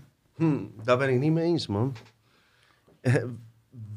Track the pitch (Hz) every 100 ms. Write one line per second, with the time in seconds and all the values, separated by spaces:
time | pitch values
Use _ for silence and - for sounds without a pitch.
0 | - _ _ - 160 135 98 110 110 127
1 | 135 127 151 160 165 165 - 101 131 123
2 | - _ _ _ _ _ _ _ _ _
3 | 127 127 117 117 - _ _ 127 107